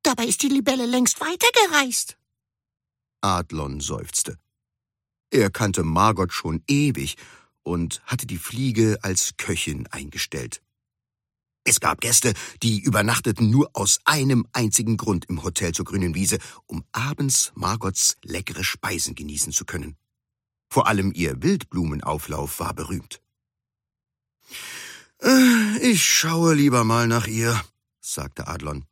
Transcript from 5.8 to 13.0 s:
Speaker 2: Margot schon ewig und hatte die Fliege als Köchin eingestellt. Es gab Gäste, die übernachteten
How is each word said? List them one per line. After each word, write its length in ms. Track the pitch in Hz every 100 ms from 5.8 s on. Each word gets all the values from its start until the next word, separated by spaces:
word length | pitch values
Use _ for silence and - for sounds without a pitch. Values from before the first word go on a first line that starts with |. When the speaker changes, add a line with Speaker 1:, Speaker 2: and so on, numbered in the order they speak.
Speaker 2:
Margot 500 | 80 82 107 95 90
schon 300 | - 82 80 -
ewig 500 | 139 147 73 71 - - - _ _
und 380 | - 87 85 -
hatte 200 | - 127
die 120 | - 87
Fliege 640 | - 113 135 110 110 104
als 340 | 98 92 - -
Köchin 500 | - 80 - 69 60
eingestellt. 760 | - 71 - - 76 60 - _ _ _ _ _ _ _ _ _ _
Es 140 | - 113
gab 220 | 78 -
Gäste, 320 | 117 117 123 101 - -
die 160 | 117 104
übernachteten 720 | 139 107